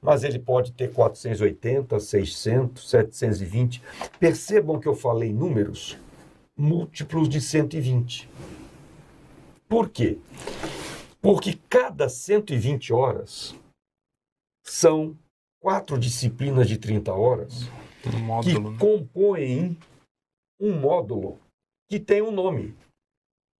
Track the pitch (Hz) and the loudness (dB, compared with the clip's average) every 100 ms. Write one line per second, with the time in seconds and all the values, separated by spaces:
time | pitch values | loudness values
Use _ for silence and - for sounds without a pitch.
0 | 135 147 120 120 - 127 120 - 127 - | 4 4 4 -4 0 2 2 -4 -6 2
1 | 120 - 120 104 104 - 113 131 131 107 | 2 2 -6 0 0 0 -2 -2 0 -4
2 | - 104 95 - - 120 123 - - 120 | 0 0 0 -4 0 0 0 -6 2 4
3 | 107 - 120 95 92 107 123 - - - | 4 0 -2 -2 -2 0 0 -2 -14 -14
4 | - - 170 160 - 208 151 151 151 139 | -14 2 2 2 2 2 2 -2 0 -2
5 | 127 117 113 107 180 123 104 - - - | 0 0 0 0 0 2 0 -4 -14 -16
6 | - - - _ _ - 147 175 165 - | -18 -20 -20 _ _ -2 2 2 -2 -8
7 | 151 156 156 147 123 156 147 160 127 127 | -6 0 0 0 0 0 0 -2 0 0
8 | 120 - - - - - - - - - | 0 -6 -16 -18 -18 -18 -20 -20 -20 -20
9 | - - - - - - _ 226 208 - | -20 -20 -20 -20 -20 -20 _ 0 0 0
10 | 117 - - - - - - - - - | 0 0 -10 -14 -12 -10 -10 -10 -12 -14
11 | - _ 190 185 - - _ 254 254 147 | -18 _ 4 4 2 -6 _ 2 2 -2
12 | 135 - - 208 208 131 110 139 - 117 | -4 -2 0 0 2 -2 0 -2 0 2
13 | 131 110 - - - - _ _ _ _ | 2 0 -8 -12 -14 -16 _ _ _ _
14 | _ _ _ _ _ _ - - 165 156 | _ _ _ _ _ _ -12 4 4 6
15 | 156 156 _ _ _ _ 190 196 - 139 | -2 -8 _ _ _ _ -2 -2 -2 -2
16 | 123 117 123 - 139 131 110 107 110 107 | -2 0 -4 -2 0 2 2 2 -2 -2
17 | 104 95 113 123 - - - - - - | -2 2 2 2 -4 -10 -12 -12 -20 -12
18 | - 113 113 113 117 156 104 110 202 214 | -6 -4 -2 0 2 0 -2 0 2 2
19 | 135 180 202 185 135 127 180 165 - _ | 0 0 2 2 -2 -2 -2 -6 -14 _
20 | _ _ _ _ _ _ 202 175 135 175 | _ _ _ _ _ _ -2 0 2 0
21 | - - 95 - _ _ _ _ _ 202 | 0 -6 -6 -12 _ _ _ _ _ -8
22 | 208 202 220 202 185 139 104 - _ _ | 2 2 2 0 -2 -2 -6 -12 _ _
23 | _ _ _ _ _ _ | _ _ _ _ _ _